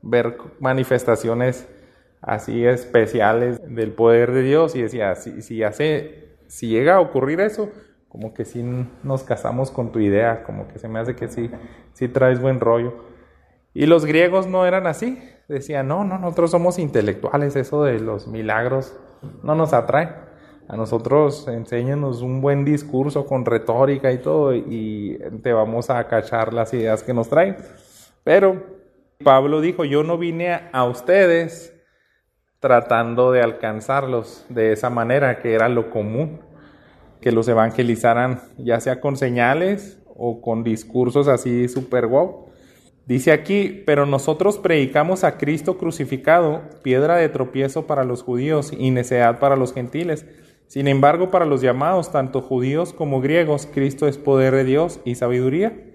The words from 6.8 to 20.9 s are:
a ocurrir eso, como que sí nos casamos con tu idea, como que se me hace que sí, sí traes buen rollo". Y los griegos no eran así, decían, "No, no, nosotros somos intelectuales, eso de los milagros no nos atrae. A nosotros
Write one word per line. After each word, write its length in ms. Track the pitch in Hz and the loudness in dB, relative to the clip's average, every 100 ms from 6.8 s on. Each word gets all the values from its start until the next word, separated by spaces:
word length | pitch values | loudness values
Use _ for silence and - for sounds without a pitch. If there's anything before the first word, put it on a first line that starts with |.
| 139 190 | 4 4
a 40 | |
ocurrir 400 | 170 135 135 165 | 2 0 -2 0
eso, 320 | 208 214 208 - - _ _ | -2 -2 -8 -10 -20 _ _
como 240 | 110 110 | -16 -14
que 120 | - 113 | -10 -10
sí 180 | 120 120 123 123 - | -8 -8 -6 -8 -10
nos 200 | 139 131 | -6 -6
casamos 460 | - - - 120 131 | -4 -6 -4 -4 -6
con 220 | - 117 | -6 -6
tu 80 | 113 | 0
idea, 440 | 104 101 117 113 | 2 2 2 -2
como 240 | - 101 101 | -8 -14 -14
que 120 | - | -14
se 80 | 113 | -10
me 120 | 110 | -8
hace 160 | 117 123 | -6 -8
que 120 | - | -8
sí, 220 | - 117 - - - _ | -8 -8 -10 -18 -20 _
sí 140 | _ 127 | _ -4
traes 320 | 127 131 127 | 2 4 4
buen 200 | 131 127 | 0 0
rollo". 340 | 117 117 120 120 - - _ _ _ _ _ | 2 2 0 -8 -20 -20 _ _ _ _ _
Y 140 | - 147 | -2 4
los 180 | 165 151 | 4 4
griegos 420 | 156 175 190 185 | 4 4 2 0
no 180 | 185 180 | 0 2
eran 220 | 185 185 | 2 -2
así, 320 | 156 233 262 - _ _ | -4 -6 -8 -16 _ _
decían, 400 | 143 135 143 135 | -10 -6 -6 -2
"No, 160 | 165 | -2
no, 160 | 202 185 | -4 -4
nosotros 320 | 180 165 170 | -4 0 2
somos 260 | 175 175 180 | 2 0 0
intelectuales, 800 | 156 120 104 98 - 143 143 139 | 0 0 0 -2 -2 0 0 -2
eso 280 | 131 147 | -2 0
de 160 | 147 113 | 0 0
los 280 | 110 104 113 | -4 -6 -8
milagros 680 | 113 107 107 120 135 131 - - - - - | -8 -4 -2 0 -2 -6 -14 -20 -20 -20 -12
no 120 | - 156 | -4 0
nos 180 | 156 | 2
atrae. 540 | 123 - 147 165 - - - - - - | 2 2 0 0 -8 -20 -20 -20 -20 -14
A 60 | 110 | -8
nosotros 720 | 107 | -4